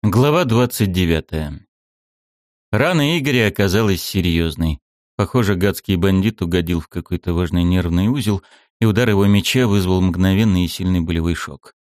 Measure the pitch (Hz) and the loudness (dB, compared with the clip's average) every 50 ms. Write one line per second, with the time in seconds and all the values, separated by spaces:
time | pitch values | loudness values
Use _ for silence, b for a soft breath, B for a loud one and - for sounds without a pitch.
0 | - 107 92 113 127 147 151 170 180 127 113 117 123 123 - - 110 98 90 90 | -2 0 2 2 2 2 2 0 0 0 2 0 0 0 0 -2 -2 -2 0 0
1 | 90 82 82 78 - _ - 80 78 73 73 - - _ _ _ _ _ _ _ | 0 2 0 -2 -2 _ -6 -6 -6 -6 -10 -14 -18 _ _ _ _ _ _ _
2 | _ _ _ _ _ _ _ _ _ _ _ _ _ _ - 107 135 170 185 165 | _ _ _ _ _ _ _ _ _ _ _ _ _ _ -2 0 0 0 2 0
3 | 143 147 165 165 135 143 139 127 113 104 - - 101 98 87 107 113 104 95 85 | 0 0 0 0 0 0 0 2 2 0 0 0 0 0 2 2 2 2 0 -2
4 | - - - 101 85 87 82 82 82 82 76 - 82 80 78 - _ _ _ _ | -4 -4 -4 -2 0 0 0 0 0 -2 -2 -2 -2 -2 -2 -4 _ _ _ _
5 | _ _ _ - 104 - - 127 117 98 104 90 92 101 92 - _ - 98 87 | _ _ _ -4 -4 -2 0 0 0 0 0 0 0 -2 -2 -4 _ -2 -2 0
6 | 87 98 95 95 95 110 107 - 95 85 85 90 85 85 87 82 80 - - 87 | 2 2 2 2 0 0 -2 -2 -6 -2 -2 -2 0 0 -2 -4 -4 -6 -12 -12
7 | 85 - 92 87 _ 92 87 85 90 85 - 87 87 87 90 92 87 85 85 87 | -8 -8 -8 -6 _ -4 -2 -2 -2 0 0 0 0 2 2 0 0 0 0 0
8 | 95 107 131 147 107 104 101 92 b b b b b b b _ 117 110 104 101 | 0 0 0 -2 -2 -2 -2 -4 b b b b b b b _ 0 0 2 2
9 | 123 117 104 98 101 101 101 101 - - - 131 127 113 101 101 92 90 92 92 | 2 2 2 2 4 4 4 2 2 0 0 0 2 2 2 0 0 2 0 2
10 | 92 92 85 87 95 95 95 98 113 110 95 90 90 82 - - 95 90 92 90 | 2 0 0 0 0 2 2 2 2 2 2 2 0 0 -4 -4 -2 0 0 0
11 | 85 82 85 85 80 85 85 - - - 73 69 _ - _ _ | 0 0 -2 -2 0 -2 -2 -4 -6 -12 -14 -18 _ -20 _ _